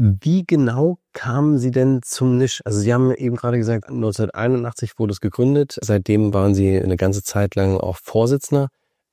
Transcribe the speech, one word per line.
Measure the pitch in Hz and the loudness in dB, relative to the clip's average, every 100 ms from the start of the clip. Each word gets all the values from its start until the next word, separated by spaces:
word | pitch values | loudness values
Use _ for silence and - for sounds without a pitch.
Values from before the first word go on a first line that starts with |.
Wie | 107 98 151 185 170 | 2 2 0 0 2
genau | 156 123 123 160 175 _ | 2 2 0 0 -2 _
kamen | - 120 127 151 143 | -12 -6 0 2 2
Sie | 127 | 0
denn | 127 131 127 | 0 2 0
zum | - - 127 123 | -2 -2 0 2
nisch? | 131 - | 0 -2
Also | - 104 | -4 0
Sie | 104 | 2
haben | 120 127 | 2 2
eben | 123 127 | 0 -4
gerade | 117 120 120 | -4 -2 -2
gesagt, | 110 113 - | 0 -4 -4
neunzehnhunderteinundachtzig | 127 110 101 107 - 117 127 117 - 120 - | -4 -4 -2 -4 -2 -2 -2 -4 -8 -8 -4
wurde | 107 | -4
es | 98 | -2
gegründet. | 101 - 123 143 139 - | -4 0 2 2 0 -4
Seitdem | 101 104 - 107 107 | -2 0 2 2 2
waren | 101 98 | 2 2
Sie | 98 98 95 | 4 2 2
eine | 92 92 | 0 0
ganze | 95 98 | 0 -2
Zeit | - 101 101 - | -4 -2 -2 0
lang | 95 95 | 0 0
auch | 95 90 | -2 -8
Vorsitzender. | - 110 120 139 - 143 139 - _ _ _ | -4 0 2 0 0 -2 -2 -6 _ _ _